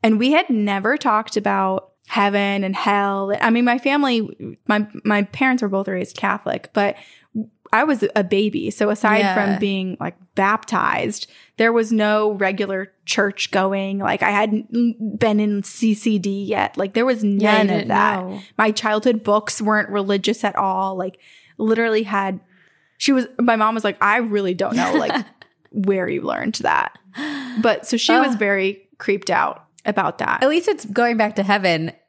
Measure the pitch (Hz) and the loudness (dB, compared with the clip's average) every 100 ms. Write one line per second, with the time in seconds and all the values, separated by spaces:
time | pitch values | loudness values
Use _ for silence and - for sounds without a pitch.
0 | 226 220 247 302 381 233 208 196 208 285 | 2 2 2 2 2 0 0 -2 -2 0
1 | 277 214 220 - 208 196 190 190 - _ | 0 0 -2 -4 -2 0 0 -2 -6 _
2 | _ - 202 202 202 202 190 190 - 202 | _ 0 0 2 0 -2 -2 -2 0 2
3 | 202 196 196 202 - 233 247 240 269 285 | 0 -2 -2 0 2 2 2 0 0 0
4 | 277 233 214 - - - - 214 208 - | 2 0 -2 -8 -14 -14 -2 -2 -2 -6
5 | 214 208 202 - 262 254 208 190 196 185 | -2 0 -2 0 0 2 0 -2 -2 -4
6 | 190 - 202 202 - - - - 202 - | -6 -6 -4 -2 -2 -6 -4 -2 0 -2
7 | - - _ 220 220 _ - 220 302 262 | -12 -20 _ -10 -10 _ -2 0 2 2
8 | - - 185 196 214 - - - 208 214 | 0 0 0 2 0 -2 -6 -2 0 2
9 | 220 214 202 185 202 196 202 196 190 180 | 2 4 4 2 0 0 0 -2 -4 -6
10 | 165 - - - 196 220 - 196 - - | -8 -10 -10 -2 0 0 -2 -2 0 0
11 | - 208 - - - - 226 233 220 226 | -4 -6 -12 -16 -20 0 2 2 2 2
12 | 214 214 214 202 196 190 196 190 202 _ | 2 2 0 0 -2 -2 -4 -4 -6 _
13 | - - 196 196 - 202 190 196 196 196 | -6 0 0 0 -2 0 0 0 -2 -2
14 | 196 196 - 202 214 214 214 233 240 226 | -2 0 0 2 0 0 -2 0 0 0
15 | 220 214 226 208 214 202 196 - 226 208 | -6 0 2 2 0 -2 -4 -2 0 0
16 | 226 208 196 196 202 208 196 - 196 214 | 0 0 -2 -6 -4 -2 -2 -2 -2 0
17 | 247 240 214 202 214 214 202 202 - - | 0 2 0 2 4 4 4 0 0 2
18 | - 196 185 196 190 - 220 214 220 214 | 2 0 -6 -12 -14 0 0 0 -2 0
19 | 233 226 208 208 208 - 208 214 202 202 | 2 0 2 0 0 -4 0 0 0 -2
20 | 196 202 190 - 208 196 196 190 190 190 | 0 0 0 -2 -2 0 -2 0 -2 -4
21 | 185 - _ - _ _ 220 226 233 220 | -6 -8 _ -20 _ _ 0 2 2 0
22 | 214 202 196 190 _ _ _ _ _ _ | 0 -2 -2 -6 _ _ _ _ _ _
23 | - 269 254 - 240 226 214 226 214 - | 2 2 0 0 2 4 2 2 -2 0
24 | 202 220 233 208 190 180 190 233 185 311 | 2 2 2 -2 -2 -2 -2 0 0 0
25 | - 269 214 _ - _ _ 208 190 190 | 0 -2 -4 _ -20 _ _ -4 0 0
26 | 180 143 - 60 65 220 - 76 - - | 0 -4 -4 -4 -4 -2 0 2 0 -6
27 | 190 190 302 294 262 247 226 208 - 233 | _ -12 -10 -10 -8 0 0 0 -2 -2
28 | - 233 277 226 202 196 190 202 _ _ | 2 4 4 0 0 0 0 -4 _ _
29 | - 196 - 170 - - _ - - 202 | -2 -2 0 0 0 -4 _ -10 -4 -2
30 | 170 - - - 262 320 349 320 214 202 | -2 -2 -2 2 2 2 0 -4 -4 0
31 | 240 233 214 208 196 202 190 165 165 - | 0 2 0 0 0 2 2 0 -2 -8